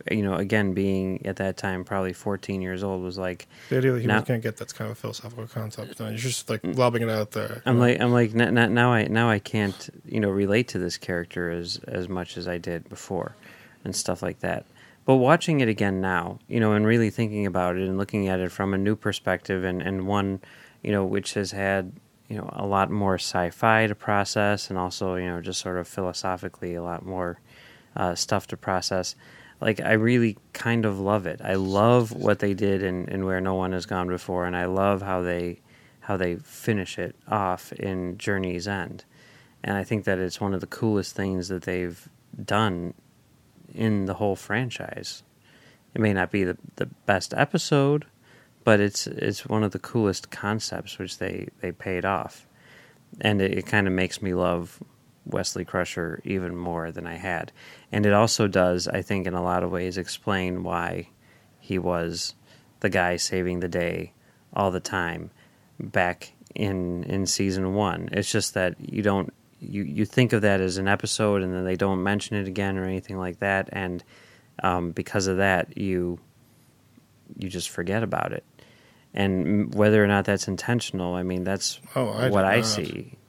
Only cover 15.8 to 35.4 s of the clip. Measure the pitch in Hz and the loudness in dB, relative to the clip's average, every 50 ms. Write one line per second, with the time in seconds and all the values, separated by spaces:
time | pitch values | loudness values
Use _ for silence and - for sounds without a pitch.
15.8 | 104 98 95 95 95 95 90 85 87 90 101 - - - - 117 110 107 104 104 | 0 0 0 0 0 0 0 0 -2 -4 -8 -12 -10 -4 0 2 4 4 4 4
16.8 | 107 110 117 117 113 104 - - 113 104 107 104 101 98 87 92 90 87 90 92 | 6 6 6 4 4 2 0 -2 -2 -2 -2 -2 -2 0 0 0 0 0 0 0
17.8 | 95 95 95 98 101 - - 104 98 95 92 92 92 87 - - 98 98 98 95 | 0 0 0 -2 -2 -2 0 0 0 2 0 0 0 -2 -2 -2 0 0 0 2
18.8 | 98 104 110 - - 107 95 - - 98 92 87 - - 95 92 92 92 90 90 | 2 0 0 0 -2 -4 -4 -2 -2 -2 -2 -2 -2 -2 -2 -2 -2 -2 -2 -2
19.8 | 73 92 98 95 92 98 101 101 98 98 95 95 - - - - - - - _ | -2 -2 -4 -2 -2 0 0 0 0 0 -2 -4 -8 -14 -20 -20 -20 -20 -18 _
20.8 | - 104 104 98 95 92 101 101 95 - - 104 98 90 95 98 98 98 98 95 | -2 0 0 2 2 0 0 -2 -4 -2 -4 -4 -4 -4 -4 -2 0 0 0 0
21.8 | 92 95 - - - _ _ _ _ - 117 104 95 - - - 101 98 98 98 | -2 -4 -10 -16 -20 _ _ _ _ -10 -10 -8 -8 -8 -8 -6 -4 0 2 2
22.8 | 98 - 101 104 98 95 92 87 - - - 95 87 85 - - - 113 110 110 | 2 2 2 2 2 2 2 0 -2 -2 0 0 0 0 -2 2 4 4 6 4
23.8 | 110 107 104 - - 110 104 101 98 - - 110 104 104 104 98 - - 95 92 | 4 2 0 -4 -2 0 0 0 0 0 0 2 2 2 2 0 -2 -4 -2 -2
24.8 | 90 90 - - 98 92 90 90 90 90 87 85 85 90 90 - - 95 90 90 | -2 -4 -4 -4 -4 -2 -2 -2 -2 -4 -4 -6 -6 -6 -6 -6 -6 -4 -4 -4
25.8 | 85 - - 101 92 90 87 - - 95 92 87 95 90 - - 95 87 87 85 | -6 -6 -6 -4 -4 -4 -4 -4 -4 -4 -4 -4 -6 -10 -10 -8 -8 -6 -6 -6
26.8 | 85 87 87 - - 92 92 92 90 87 85 - _ - - - - - - - | -6 -6 -8 -8 -8 -8 -6 -4 -4 -4 -6 -8 _ -20 -20 -20 -20 -20 -20 -20
27.8 | - _ _ - - 90 85 - - - 107 95 - - 110 - - 101 95 90 | -20 _ _ -2 -2 -2 0 -2 -2 -2 -2 -2 -2 -4 -10 -8 -2 -2 -2 0
28.8 | - - 98 92 90 - - - - - - - - - - _ - 110 101 - | 0 -2 -2 -2 -2 -4 -8 -12 -18 -20 -20 -20 -20 -20 -12 _ 0 0 0 2
29.8 | - - 110 110 110 117 127 123 117 110 101 - - _ - - - 117 117 117 | 2 2 4 4 4 4 4 4 4 2 0 -4 -10 _ -12 -4 0 0 2 2
30.8 | 110 107 98 98 95 98 104 104 90 82 - - - 101 95 98 95 95 95 101 | 2 0 0 0 0 2 2 2 0 -4 -6 -6 -4 -2 0 0 0 2 4 6
31.8 | 107 117 123 123 113 110 117 - - 104 104 - 107 101 98 92 101 101 98 92 | 6 8 8 6 4 2 -2 0 2 2 2 4 2 0 0 2 2 2 2 2
32.8 | 98 92 92 90 - - 92 95 95 95 92 92 92 95 95 92 92 92 92 90 | 0 -2 -2 -2 -4 -4 -4 -4 -2 -2 -2 0 0 0 0 0 0 0 -2 -4
33.8 | 87 - 101 90 90 90 90 87 - - 90 90 90 90 90 90 90 92 92 95 | -4 -4 -2 -2 -2 -2 -2 -4 -4 -4 -2 -2 -2 0 0 -2 -2 0 0 2
34.8 | 98 101 101 92 98 98 92 90 90 90 87 87 | 4 4 2 2 0 -2 -2 -2 0 -2 -2 -2